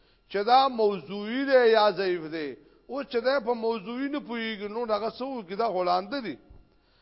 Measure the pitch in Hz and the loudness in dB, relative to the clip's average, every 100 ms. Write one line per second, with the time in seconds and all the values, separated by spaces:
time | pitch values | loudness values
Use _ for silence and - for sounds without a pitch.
0 | _ _ - 196 208 254 269 240 208 196 | _ _ -6 -2 4 6 4 2 2 0
1 | - 202 208 247 277 262 233 220 208 175 | -6 -8 -4 -4 4 6 6 6 4 2
2 | 190 180 156 160 147 120 _ _ - 262 | 0 -2 -4 -6 -6 -10 _ _ -10 -8
3 | 262 233 240 277 220 240 226 226 185 247 | -4 -2 0 0 0 -2 -2 -4 -4 -6
4 | 277 285 196 233 226 208 202 214 233 208 | -4 -6 -6 -6 -4 -6 -6 -6 -2 -2
5 | 220 214 262 254 175 196 226 185 175 180 | -2 -6 -8 -8 -8 -4 -2 0 2 0
6 | 196 285 208 127 - - _ _ _ _ | 0 -6 -6 -10 -14 -20 _ _ _ _